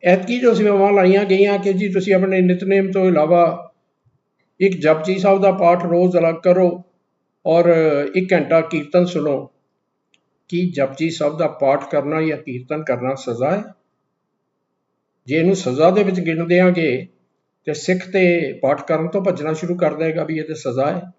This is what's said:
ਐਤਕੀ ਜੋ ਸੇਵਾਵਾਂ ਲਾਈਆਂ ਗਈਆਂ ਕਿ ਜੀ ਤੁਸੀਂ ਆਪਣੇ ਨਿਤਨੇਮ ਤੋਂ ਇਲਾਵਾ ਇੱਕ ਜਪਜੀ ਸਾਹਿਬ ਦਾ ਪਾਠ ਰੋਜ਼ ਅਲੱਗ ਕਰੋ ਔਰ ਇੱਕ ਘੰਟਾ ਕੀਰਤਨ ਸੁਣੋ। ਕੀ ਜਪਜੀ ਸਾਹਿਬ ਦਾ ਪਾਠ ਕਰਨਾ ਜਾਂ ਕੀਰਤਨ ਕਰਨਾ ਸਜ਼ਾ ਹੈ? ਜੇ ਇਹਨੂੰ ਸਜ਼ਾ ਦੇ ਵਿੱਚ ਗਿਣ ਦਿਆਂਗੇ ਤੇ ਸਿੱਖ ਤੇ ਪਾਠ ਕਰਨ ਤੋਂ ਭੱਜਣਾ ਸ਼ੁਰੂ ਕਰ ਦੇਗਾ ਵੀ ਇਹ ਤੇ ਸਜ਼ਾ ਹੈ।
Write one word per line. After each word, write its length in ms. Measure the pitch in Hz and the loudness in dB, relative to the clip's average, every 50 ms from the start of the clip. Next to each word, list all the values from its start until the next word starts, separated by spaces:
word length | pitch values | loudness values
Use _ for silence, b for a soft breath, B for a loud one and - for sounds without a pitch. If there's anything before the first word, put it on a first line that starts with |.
| - | 4
ਐਤਕੀ 360 | 180 180 190 185 190 240 247 | 2 2 2 2 -4 -4 0
ਜੋ 140 | 247 240 220 | 2 2 2
ਸੇਵਾਵਾਂ 380 | 180 214 208 202 196 196 202 202 | 4 2 2 2 2 2 4 4
ਲਾਈਆਂ 320 | 202 185 180 190 196 208 | 4 4 4 4 2 2
ਗਈਆਂ 340 | 185 190 190 196 202 202 196 | 2 2 2 4 2 2 0
ਕਿ 140 | 185 202 196 | 0 -2 -2
ਜੀ 160 | 185 208 202 | 0 -2 -2
ਤੁਸੀਂ 240 | 185 190 180 196 190 | -2 -2 0 2 2
ਆਪਣੇ 280 | 185 190 190 190 185 | 2 2 0 2 2
ਨਿਤਨੇਮ 500 | 185 180 180 180 196 190 196 196 190 190 | 2 2 2 0 0 0 0 0 0 0
ਤੋਂ 140 | 185 196 185 | 0 0 2
ਇਲਾਵਾ 640 | 185 175 151 151 156 175 175 170 160 165 - - - _ _ _ _ _ _ _ _ _ _ _ _ _ _ _ _ _ _ | 2 2 2 2 4 4 4 4 2 0 -4 -12 -18 _ _ _ _ _ _ _ _ _ _ _ _ _ _ _ _ _ _
ਇੱਕ 180 | 185 196 185 160 | 0 0 0 0
ਜਪਜੀ 400 | 139 156 160 156 160 185 190 190 | 2 2 2 2 0 -4 -4 0
ਸਾਹਿਬ 220 | 180 202 196 196 | 2 2 2 4
ਦਾ 100 | 190 196 | 4 2
ਪਾਠ 340 | 180 190 185 170 175 180 175 | 2 4 2 2 2 2 0
ਰੋਜ਼ 320 | 175 170 175 180 180 175 175 | 0 0 2 2 2 2 2
ਅਲੱਗ 180 | 165 165 165 | 2 2 -2
ਕਰੋ 480 | 160 - 185 180 180 185 175 170 180 - _ _ _ _ _ _ _ _ _ _ _ _ | 0 0 2 2 4 2 0 0 -4 -12 _ _ _ _ _ _ _ _ _ _ _ _
ਔਰ 220 | - 160 170 175 170 170 165 160 156 147 139 147 - - | 0 2 2 4 4 4 4 2 2 0 0 -2 -2 -2
ਇੱਕ 180 | 185 185 185 185 | -4 0 2 0
ਘੰਟਾ 280 | 170 143 - 165 165 | 0 2 2 2 0
ਕੀਰਤਨ 440 | 160 160 - 156 143 147 - 180 180 | 0 0 -6 -8 -8 0 0 0 2
ਸੁਣੋ। 460 | 175 - 165 151 151 139 131 - - _ _ _ _ _ _ _ _ _ _ _ _ _ _ _ _ _ _ _ _ | 2 -2 -4 -2 -2 -4 -4 -6 -10 _ _ _ _ _ _ _ _ _ _ _ _ _ _ _ _ _ _ _ _
ਕੀ 220 | - 170 185 180 | -4 -2 -2 -2
ਜਪਜੀ 380 | - 139 139 135 135 - 156 165 | -2 -2 -2 -2 -2 -4 -6 -6
ਸਾਹਿਬ 280 | 156 - 156 147 151 160 | -4 -2 -4 -4 -2 -2
ਦਾ 100 | 170 151 | -4 -4
ਪਾਠ 420 | - - 139 135 139 143 - - | -2 -2 0 0 0 0 -2 -4
ਕਰਨਾ 320 | - 147 135 143 156 160 | -4 -4 -2 -2 -4 -2
ਜਾਂ 160 | 160 160 151 139 | -2 -2 -4 -6
ਕੀਰਤਨ 460 | - - 127 123 127 - 151 156 156 | -8 -12 -12 -12 -8 -8 -8 -8 -4
ਕਰਨਾ 320 | - 123 120 123 127 135 | -4 -6 -4 -4 -6 -6
ਸਜ਼ਾ 360 | 135 - 127 117 117 123 143 | -6 -6 -8 -6 -4 -2 -2
ਹੈ? 120 | 175 208 214 - - _ _ _ _ _ _ _ _ _ _ _ _ _ _ _ _ _ _ _ _ _ _ _ _ _ _ _ _ _ _ | -2 -4 -6 -10 -18 _ _ _ _ _ _ _ _ _ _ _ _ _ _ _ _ _ _ _ _ _ _ _ _ _ _ _ _ _ _
ਜੇ 100 | 127 139 | -4 -2
ਇਹਨੂੰ 200 | 160 165 180 196 | 0 2 2 0
ਸਜ਼ਾ 360 | 185 - 127 127 135 156 175 | 0 -2 -4 0 2 4 4
ਦੇ 120 | 190 208 202 | 4 4 0
ਵਿੱਚ 160 | 190 185 180 | 0 -2 -4
ਗਿਣ 280 | 170 160 160 160 170 165 | -4 -4 -4 -4 -2 0
ਦਿਆਂਗੇ 600 | 175 180 185 180 180 180 160 147 123 131 131 - _ _ _ _ _ _ _ _ _ _ _ | 2 4 4 4 2 2 0 -2 -2 -4 -6 -10 _ _ _ _ _ _ _ _ _ _ _
ਤੇ 80 | - 151 | -10 -8
ਸਿੱਖ 360 | - - - 185 185 180 - | -8 -2 -4 -4 -4 -4 -4
ਤੇ 440 | 185 196 185 175 175 170 160 135 143 - - | 0 2 2 4 2 2 -2 -4 -8 -4 -2
ਪਾਠ 180 | 135 147 147 | -2 -2 -2
ਕਰਨ 260 | - - 165 156 160 170 | -2 -4 -2 -2 -2 -2
ਤੋਂ 140 | - 202 | -4 -2
ਭੱਜਣਾ 320 | 185 196 175 - 147 156 160 | -2 -2 -4 -4 -4 -6 -6
ਸ਼ੁਰੂ 220 | 156 - 170 180 | -6 -4 -6 -4
ਕਰ 180 | 175 175 156 147 | -2 -2 -2 -2
ਦੇਗਾ 300 | 147 160 160 156 170 156 | -2 -4 -4 -2 -4 -6
ਵੀ 160 | 139 160 156 | -6 -6 -8
ਇਹ 40 | 147 | -6
ਤੇ 120 | - 156 | -8 -10
ਸਜ਼ਾ 360 | 156 - 139 120 131 135 147 | -8 -8 -6 -4 -2 -2 -2
ਹੈ। 200 | 175 180 175 - - | -4 -6 -10 -14 -20